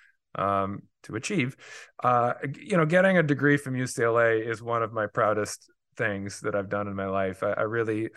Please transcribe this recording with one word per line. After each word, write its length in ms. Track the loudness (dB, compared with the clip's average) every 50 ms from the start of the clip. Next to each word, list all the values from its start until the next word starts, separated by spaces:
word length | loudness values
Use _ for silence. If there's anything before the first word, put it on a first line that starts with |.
| -20 _ _ _ _ _ _
um, 460 | -2 0 0 2 0 0 -2 -4 -8 -12 _ _ _ -14
to 120 | -8 -8
achieve, 400 | -8 -6 -2 -2 0 -2 -2 -4 _ -20 -20 -20 -20 -20 -20 _ -4 0
uh, 300 | 2 2 4 2 0 -2 -4 -6 -10
g-, 160 | -10 -10 -6 0
you 60 | 2 2
know, 80 | 4
getting 320 | 4 4 4 6 6 6 4
a 60 | 4
degree 340 | 4 2 2 4 4 4 4
from 180 | 0 -4 -4
U 120 | -4 -4 -4
C 160 | 0 0 2
L 160 | 4 4 4
A 180 | 4 4 4 2
is 240 | 0 -2 -6 -6
one 220 | -4 -2 -2 -2 -2
of 100 | -2 -2
my 140 | -4 -4 -2
proudest 640 | 0 2 2 2 2 0 -2 -4 -6 -12 -14 _ _ _ _ _ _
things 460 | -4 -4 -2 -2 -4 -6 -8 -10 -8
that 140 | -6 -4 -4
I've 120 | -4 -4 -2
done 220 | -4 -4 -4 -4
in 60 | -6
my 120 | -6 -4 -2
life. 360 | -2 -2 -2 -2 -4 -4 -4
I, 80 | -4
I 100 | -2 -2
really, 480 | -4 -2 -2 -2 -2 -2 -2 -4 -4 -6 -6